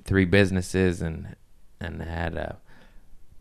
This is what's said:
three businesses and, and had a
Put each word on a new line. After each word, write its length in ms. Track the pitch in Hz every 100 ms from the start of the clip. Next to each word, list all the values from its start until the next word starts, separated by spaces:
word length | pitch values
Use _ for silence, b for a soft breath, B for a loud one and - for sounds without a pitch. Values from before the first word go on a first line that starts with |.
| -
three 200 | 98 92
businesses 760 | 98 95 95 90 92 92 85
and, 340 | 82 80 85 - - - - -
and 200 | 87 82
had 320 | 82 82 82 82
a 220 | 78 - b b b b b - - -